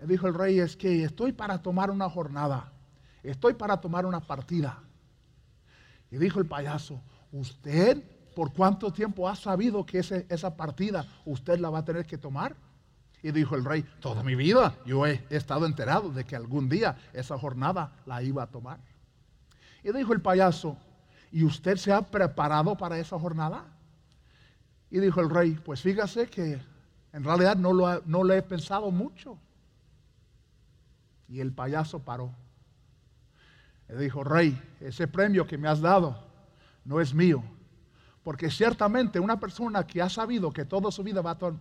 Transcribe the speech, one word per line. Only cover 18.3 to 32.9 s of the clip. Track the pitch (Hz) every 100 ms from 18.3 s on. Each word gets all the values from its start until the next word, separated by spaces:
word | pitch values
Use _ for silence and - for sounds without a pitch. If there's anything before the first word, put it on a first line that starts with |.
| 135
a | 113
tomar". | 120 123 156 - _ _ _ _ _ _ _ - -
Y | 202
dijo | 247 226
el | 226
payaso, | 190 185 185 160 160 135 - _ _ _ _
"¿Y | 160
usted | 160 - 180 190
se | 196
ha | 196
preparado | 214 208 175 - 147 151 160 196
para | 180 165
esa | 165 175
jornada?". | 175 160 160 240 - - _ _ _ _ _ _ _ _ _ _ _
Y | 185
dijo | 196 170
el | 160
rey, | 170 170 156
"Pues | - 135
fíjase | 185 196 202 233 240
que | - 160 139 - - _ _ _
en | 151
realidad | 139 175 185 202
no | 180
lo | 185 180
ha, | 175 175
no | 175
lo | 185
he | 190
pensado | 190 180 - 196 208
mucho". | 180 254 - 277 196 _ _ _ _ _ _ _ _ _ _ _ _ _ _ _ _ _ _ _
Y | 131
el | 131
payaso | 131 131 151 156 160
paró. | 131 123 123 123 - _ _ _ _